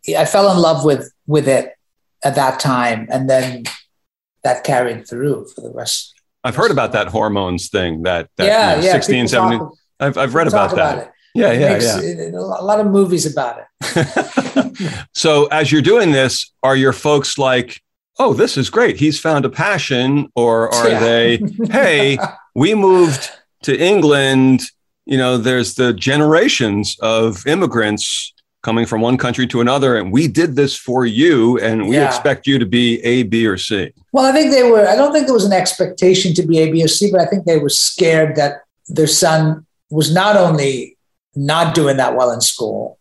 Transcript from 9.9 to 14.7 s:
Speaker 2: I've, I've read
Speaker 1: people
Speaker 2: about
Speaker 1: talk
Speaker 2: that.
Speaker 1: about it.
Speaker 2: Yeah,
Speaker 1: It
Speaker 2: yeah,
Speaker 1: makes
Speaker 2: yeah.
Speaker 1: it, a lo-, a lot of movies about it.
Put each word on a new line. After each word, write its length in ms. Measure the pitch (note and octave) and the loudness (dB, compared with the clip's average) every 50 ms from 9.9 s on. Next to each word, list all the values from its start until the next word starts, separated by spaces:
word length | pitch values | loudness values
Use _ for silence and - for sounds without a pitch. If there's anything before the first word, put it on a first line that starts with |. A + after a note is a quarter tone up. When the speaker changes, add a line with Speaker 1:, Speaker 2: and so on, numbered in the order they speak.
| _ _ | _ _
Speaker 2:
I've, 160 | C#3 C#3+ B2+ | -4 -2 0
I've 180 | - - B2+ A#2+ | -2 -4 -2 0
read 120 | D#3+ E3 | 0 0
Speaker 1:
people 120 | D#3+ - G#3 | 2 2 0
Speaker 2:
about 120 | G3 - | 0 0
Speaker 1:
talk 40 | - | 0
Speaker 2:
that. 180 | - F#2 - - | 0 0 -2 -2
Speaker 1:
about 120 | - - | -6 -10
it. 40 | - _ _ _ _ _ | -14 _ _ _ _ _
Speaker 2:
Yeah, 160 | - A3+ F#3+ A#2 | 0 2 2 2
Speaker 1:
It 80 | B2 | 2
Speaker 2:
yeah, 80 | C#3+ C#3+ | 2 2
Speaker 1:
makes 160 | - G#3 - | 2 2 0
Speaker 2:
yeah. 140 | A#2 - F#2+ | 0 0 -2
Speaker 1:
it, 320 | - - F3 E3 - - E3+ | -4 -6 -8 -8 -10 -10 -10
a 40 | |
lo-, 200 | F3+ F#3 F#3+ F#3 F3+ | -10 -8 -8 -8 -6
a 60 | F3+ | -2
lot 160 | G3 G#3+ G#3 | 0 0 0
of 60 | G#3+ | 2
movies 380 | G3+ G3 G3 G3 F3+ F3+ E3 - | 2 2 2 2 2 0 -2 -2
about 360 | D#3 C3+ C#3+ C3+ A#2+ A2+ - | -4 -4 -6 -6 -6 -8 -12
it. 1400 | - _ _ _ - - - F3 D3+ - - - F#4 - - - C4 B3+ - C4+ - - | -18 _ _ _ -12 -4 -2 -2 -2 0 -2 -4 -6 -4 -4 -6 -6 -2 -4 -4 -4 -4